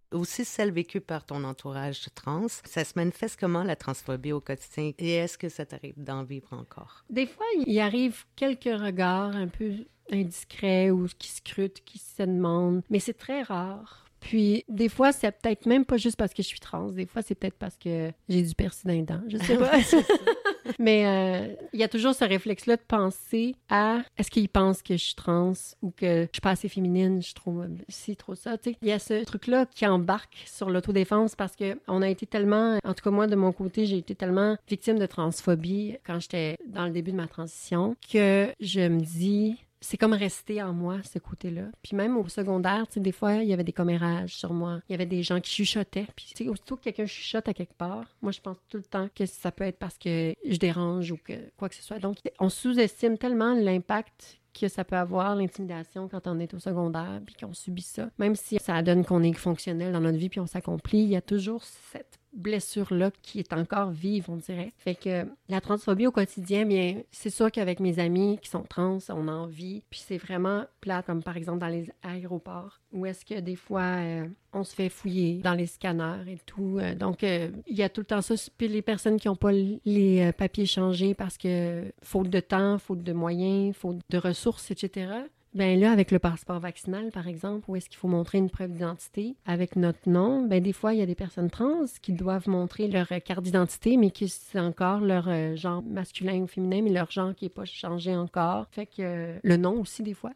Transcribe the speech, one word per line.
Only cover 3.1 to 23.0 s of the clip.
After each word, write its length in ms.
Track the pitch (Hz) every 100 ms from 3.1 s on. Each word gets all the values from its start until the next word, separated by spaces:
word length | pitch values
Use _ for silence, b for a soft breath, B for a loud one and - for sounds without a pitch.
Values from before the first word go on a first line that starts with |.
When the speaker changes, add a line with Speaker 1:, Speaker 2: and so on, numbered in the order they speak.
| - 220 -
Speaker 1:
comment, 260 | 185 170
la 120 | 185 151
transphobie, 560 | - 131 - 131 143
au 80 | 147
quotidien, 540 | - 135 - - 151 143
et 140 | 170 170
est-ce 220 | 170 -
que 120 | 170
ça 160 | - 147
t'arrive 360 | 143 139 135
d'en 220 | 139 135
vivre 300 | 131 135 -
encore ? 500 | 123 120 - 107 - -
Speaker 2:
Des 180 | 240 262
fois, 180 | - 453 392 247
il 140 | 208
arrive 440 | 208 240 254 - - -
quelques 260 | 269 254
regards 720 | 247 214 208 185 185 185 202 202
un 120 | 180
peu 260 | - 220 202 233 _ -
indiscrets 800 | 196 180 - - - 196 185 190
ou 180 | 185 180 -
qui 100 | -
scrutent, 540 | - - - 196 -
qui 160 | - 196
se 240 | - -
demandent, 580 | 185 180 175 170 180 180 -
mais 100 | 202
c'est 140 | - -
très 260 | - 277
rare. 640 | 233 185 185 202 220 - _ _
Puis 420 | - 226 208 220 -
des 220 | 208 226
fois, 220 | - 269
c'est 200 | 277 214
peut-être 360 | - 226 214 226
même 180 | 262 262
pas 120 | 240
juste 180 | 233 -
parce 180 | 208
que 80 | -
je 60 | 190
suis 120 | -
trans, 320 | - 165 202
des 140 | 185 185
fois, 160 | 233
c'est 140 | 214 196
peut-être 220 | 190 -
parce 200 | - -
que 340 | 175 165 160 - -
j'ai 120 | 180
du 140 | 170 165
persil 320 | 190 - 185
dans 60 |
les 80 | 165
dents, 200 | 160 165 220
je 100 | 214
sais 200 | 175 240
pas. 140 | 254
Speaker 1:
<laughs> 20 |
Ouais, 100 | 294
c'est 180 | - 330
ça. 120 | -
Speaker 2:
<laughs> 680 | 392 - - 403 - 247 240
Mais, 260 | 226 214 208
euh, 480 | 190 190 185 208 202 -
il 80 | 214
y 40 |
a 40 | 220
toujours 260 | 226 254
ce 120 | 262 220
réflexe-là 500 | 190 214 196 - 233
de 60 | -
penser 680 | 220